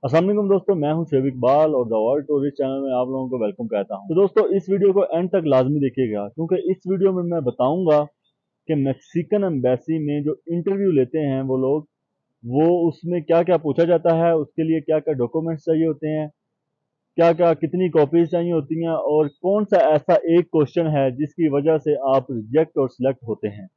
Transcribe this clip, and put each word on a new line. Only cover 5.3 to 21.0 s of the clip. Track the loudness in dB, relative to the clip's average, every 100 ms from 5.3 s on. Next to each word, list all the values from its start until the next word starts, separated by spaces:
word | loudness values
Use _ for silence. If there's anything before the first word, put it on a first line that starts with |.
| -2
लाजमी | 2 2 2 0
देखिएगा, | -2 -2 -4 -4 -8
क्योंकि | -8 -4 -2 -2
इस | -6 -4
वीडियो | 0 0
में | 0
मैं | -4 -4
बताऊंगा | -4 -2 -2 0 2 2 0 _ _ _ _ _ -4
कि |
मैक्सिकन | -2 -2 -4 _ -6 -2 -2
एम्बेसी | 0 0 0 -2 -2 -4
में | -2 -4
जो | -4 -6 -6
इंटरव्यू | -4 -2 0 2
लेते | 2 0 -2
हैं | -2 -2
वो | -2 -2
लोग, | 0 -2 -4 _ _ _ _ _ -6
वो | 0 2 2 0
उसमें | -2 -6 -6
क्या-क्या | 0 0 2 0
पूछा | 0 0
जाता | 2 2 2
है, | 2 2 2
उसके | -2 -4
लिए | -2 -2
क्या-क्या | 0 -2 0
डॉक्यूमेंट्स | -2 -2 -2 -4 -6
चाहिए | -2 0 0
होते | -2 -4
हैं, | -4 -6 _ _ _ _ _ _ _ _ 2
क्या-क्या, | 2 4 2
कितनी | 2 -2 -2 2
कॉपीज | 2 4 4 2
चाहिए | 0 0
होती | -2 -2 -6
हैं | -4
और | -2 0 0 0
कौन | _ -2 0
सा | 2 2
ऐसा | 4 2 2
एक | 2 4 2
क्वेश्चन | 2 0 0 0 0
है | 0